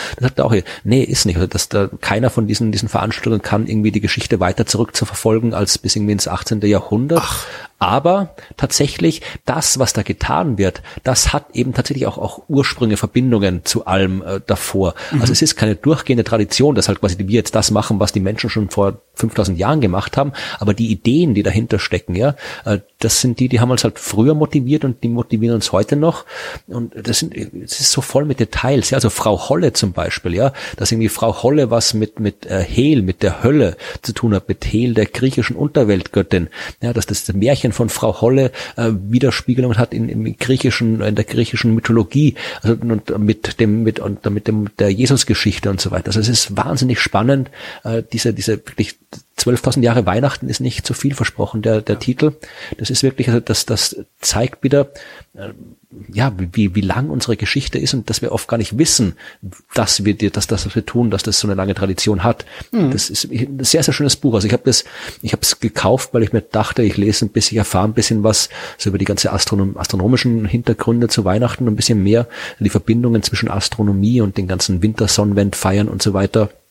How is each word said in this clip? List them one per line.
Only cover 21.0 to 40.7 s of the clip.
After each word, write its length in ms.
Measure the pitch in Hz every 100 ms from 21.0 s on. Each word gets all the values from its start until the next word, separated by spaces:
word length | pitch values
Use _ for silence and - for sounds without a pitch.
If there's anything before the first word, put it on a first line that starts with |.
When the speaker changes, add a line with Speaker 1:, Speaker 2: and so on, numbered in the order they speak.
| 117 147 165
Speaker 1:
die 80 | 101
dahinter 360 | 95 101 117 -
stecken, 360 | - 90 - 90
ja, 200 | 139 139 - -
äh, 140 | 113 98 - -
das 200 | 113 -
sind 180 | 127 113
die, 100 | 127
die 120 | 117
haben 100 | 123
uns 140 | 123
halt 140 | 110 -
früher 360 | - 101 135
motiviert 500 | 151 147 147 123 151
und 180 | 135 117
die 40 | 117
motivieren 480 | 117 - 110 117 113
uns 140 | -
heute 220 | 98 - 147
noch. 280 | 160 - - - - - -
Und 280 | 123 117 -
das 220 | 113 -
sind, 160 | 165 -
es 440 | 101 90 - -
ist 120 | -
so 80 | 135
voll 240 | - 135
mit 160 | 151 131
Details, 500 | 110 - 127 139 -
ja, 60 | 135
also 140 | 113
Frau 380 | - 107 92 -
Holle 220 | 160 156
zum 180 | - 101
Beispiel, 420 | 87 82 - 90
ja, 180 | 90 139 - - -
dass 140 | -
irgendwie 200 | 113 110
Frau 320 | - 113 -
Holle 280 | 123 151 117
was 220 | 117 -
mit, 260 | 107 107 -
mit, 280 | 101 - -
äh, 140 | 95
Hel, 400 | 87 117 143 135
mit 200 | 92 -
der 200 | 98 -
Hölle 340 | 117 151 92 - - -
zu 140 | -
tun 200 | - 117
hat, 140 | 98 -
mit 160 | -
Hel, 300 | - 110 123
der 120 | 107 104
griechischen 480 | - 131 127 110 -
Unterweltgöttin, 920 | 147 147 107 95 - 101 92 92 82 - - -
ja, 100 | 120
dass 120 | 113 -
das 240 | 104 -
Märchen 400 | 98 117 139 120
von 140 | - 117
Frau 320 | - 113 -
Holle, 320 | 117 135 127 - - -
äh, 140 | 117
Widerspiegelung 840 | 101 101 120 131 - - 123 127 110
hat 160 | 120
in, 140 | 113 113
im 280 | 110 113 107
griechischen, 640 | 127 131 127